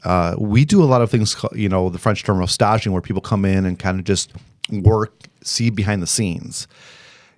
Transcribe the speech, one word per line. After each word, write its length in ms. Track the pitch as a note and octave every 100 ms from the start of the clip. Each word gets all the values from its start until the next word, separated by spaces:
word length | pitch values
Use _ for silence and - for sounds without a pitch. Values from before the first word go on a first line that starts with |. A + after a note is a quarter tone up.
| -
Uh, 280 | F2+ F2 F2+
we 260 | G#2 A2
do 180 | D3+ G3+
a 40 | D3+
lot 160 | B2+
of 100 | A#2
things, 240 | A#2+ G#2+ -
ca-, 140 | -
you 140 | - G2+
know, 220 | F#2 F#2
the 100 | F2
French 240 | A2+ G2+
term 180 | - F#2+
of 80 | F2+
staging, 440 | - G#2+ A2 G#2+
where 80 | F#2
people 200 | - F#2+
come 220 | - G#2+
in 220 | G2 F#2+ F#2+
and 120 | F2+
kinda 240 | F#2+ F#2
just 300 | F2+ F#2+ - - - _ -
work, 520 | G#2 F#2+ A2 A2 _ - _
see 280 | - - A#2
behind 320 | A2+ G2+ G2+
the 60 | E2+
scenes. 600 | - G2+ E2 - - - - - - - - _